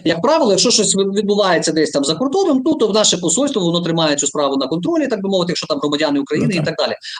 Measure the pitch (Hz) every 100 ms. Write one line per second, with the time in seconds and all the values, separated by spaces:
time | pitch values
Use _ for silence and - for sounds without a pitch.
0 | 170 165 220 320 247 185 247 226 180 185
1 | 196 196 202 208 190 160 165 160 151 147
2 | 139 160 269 381 370 262 262 302 214 214
3 | 208 175 170 240 285 226 170 170 175 165
4 | 160 147 143 151 143 135 131 165 233 330
5 | 277 208 196 190 175 151 - 147 147 143
6 | 151 143 135 151 - 175 156 156 123 -
7 | - -